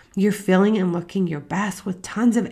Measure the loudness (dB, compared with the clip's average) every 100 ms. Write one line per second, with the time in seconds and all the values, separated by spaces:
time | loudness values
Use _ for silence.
0 | _ 0 0 0 2 4 4 2 0 -2
1 | -4 -2 -2 -4 -4 -4 -4 -6 -8 -10
2 | -8 0 2 2 -2